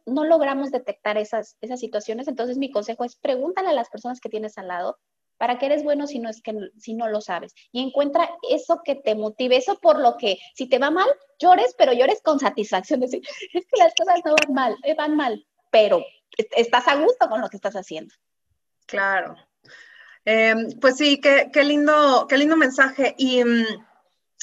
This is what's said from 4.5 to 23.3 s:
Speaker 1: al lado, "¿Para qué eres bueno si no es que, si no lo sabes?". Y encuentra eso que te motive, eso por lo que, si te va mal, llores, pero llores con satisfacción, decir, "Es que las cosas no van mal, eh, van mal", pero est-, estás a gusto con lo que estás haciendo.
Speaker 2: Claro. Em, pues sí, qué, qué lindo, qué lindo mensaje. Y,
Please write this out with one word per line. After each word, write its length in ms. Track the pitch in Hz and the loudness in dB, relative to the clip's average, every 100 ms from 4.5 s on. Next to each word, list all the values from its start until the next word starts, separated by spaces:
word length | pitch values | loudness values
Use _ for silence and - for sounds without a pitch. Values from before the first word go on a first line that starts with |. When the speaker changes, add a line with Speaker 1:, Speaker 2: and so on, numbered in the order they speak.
| 208 | -12
Speaker 1:
al 100 | 185 | -10
lado, 300 | 180 190 - _ _ _ - | -8 -8 -10 _ _ _ -6
"¿Para 200 | 240 247 | -4 -2
qué 60 | 277 | -2
eres 160 | 294 | -4
bueno 240 | 294 285 285 | -2 -4 -4
si 120 | 269 | -8
no 100 | 226 | -10
es 120 | 220 | -12
que, 120 | - 214 185 _ | -10 -10 -12 _
si 140 | - | -12
no 140 | 226 226 | -8 -6
lo 140 | 214 | -6
sabes?". 320 | 214 170 175 _ _ | -6 -10 -10 _ _
Y 100 | 247 | -8
encuentra 480 | 262 277 285 320 330 - - | -4 -2 0 0 -2 -4 -2
eso 320 | 302 - 339 - | -2 0 -4 -2
que 100 | 269 | -4
te 200 | 254 214 | -2 -4
motive, 420 | 214 - 254 254 | -4 -4 0 0
eso 200 | 311 403 | 0 0
por 200 | 349 294 | 2 4
lo 180 | 240 240 | 2 2
que, 200 | 214 180 - - | -4 -4 -8 -10
si 120 | 247 | -2
te 100 | 254 | 0
va 120 | 285 | 0
mal, 180 | 339 453 571 _ - | 0 0 -2 _ 0
llores, 360 | 349 359 494 - | 4 6 4 2
pero 160 | 294 | 2
llores 280 | 247 254 427 | 4 2 0
con 160 | 320 285 | 0 0
satisfacción, 600 | 285 285 208 185 - 277 | 0 -2 -2 -4 -2 -2
decir, 200 | 254 359 381 - 392 | 0 0 -2 -14 -8
"Es 120 | 359 - | -8 -2
que 120 | 440 | 4
las 160 | 339 - | 4 4
cosas 260 | 381 349 339 | 0 0 2
no 80 | 302 | 2
van 180 | 277 | 2
mal, 240 | 269 247 - | 0 -2 -2
eh, 120 | 277 311 | -4 -2
van 200 | 302 302 | -2 -2
mal", 300 | 262 208 _ _ - | -2 -6 _ _ 0
pero 320 | 226 208 175 - _ _ - | 4 4 2 -2 _ _ -8
est-, 160 | 214 - | -4 0
estás 300 | 233 240 302 | 2 2 2
a 80 | 285 | 2
gusto 340 | 349 508 330 | 2 2 0
con 120 | 220 | -2
lo 80 | 208 | -6
que 80 | 202 | -8
estás 180 | 196 202 | -8 -8
haciendo. 380 | - 156 - _ _ _ _ _ _ _ - | -10 -14 -14 _ _ _ _ _ _ _ -10
Speaker 2:
Claro. 480 | 202 196 190 160 165 _ _ _ - - - - - - | -4 -2 -2 -4 -12 _ _ _ -20 -20 -20 -20 -8 0
Em, 420 | 220 220 226 226 - | 2 2 2 -4 2
pues 160 | 262 262 | 2 4
sí, 220 | 294 277 | 0 2
qué, 280 | 285 277 - | 4 4 2
qué 100 | 294 | 2
lindo, 640 | 285 294 294 302 285 254 - | 2 2 4 4 4 4 2
qué 100 | 277 | 0
lindo 200 | 294 320 | 2 2
mensaje. 580 | 262 269 269 262 254 - | 2 2 0 2 -2 0
Y, 260 | 262 | 0